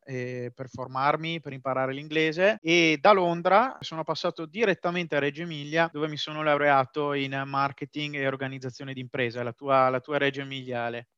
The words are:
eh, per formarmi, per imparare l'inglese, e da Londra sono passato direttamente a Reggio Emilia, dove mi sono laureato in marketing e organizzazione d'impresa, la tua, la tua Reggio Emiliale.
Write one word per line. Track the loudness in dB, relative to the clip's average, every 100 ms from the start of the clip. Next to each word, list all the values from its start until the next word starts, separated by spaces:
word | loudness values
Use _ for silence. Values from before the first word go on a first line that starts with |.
eh, | -10 -8 -6 -6 -8
per | -10 -12
formarmi, | -10 -8 0 2 2 0 -6
per | -8
imparare | -8 -4 -2 -2
l'inglese, | -4 -2 2 2 4 2 2
e | 4 6 6 6
da | 6
Londra | 6 4 2 4 6 4 -2
sono | -10 -8
passato | -4 -2 -4 -4
direttamente | -8 -2 0 2 0 -2 -2 0
a |
Reggio | -2 -4
Emilia, | -8 -8 -4 0 0
dove | 0 -4
mi | -4
sono | -8 -2
laureato | 0 2 4 4 2 -2 -2
in | -2 -2 -4 -4
marketing | -2 -2 -4 -10 -6 -6 -2
e | -2
organizzazione | -2 -6 -8 -10 -10 -12
d'impresa, | -10 -8 -4 -4 -2
la | -8
tua, | -6 2 4 4
la | 2
tua | -2 0
Reggio | 0 -2
Emiliale. | -8 -10 -6 -4 -4 -6 -12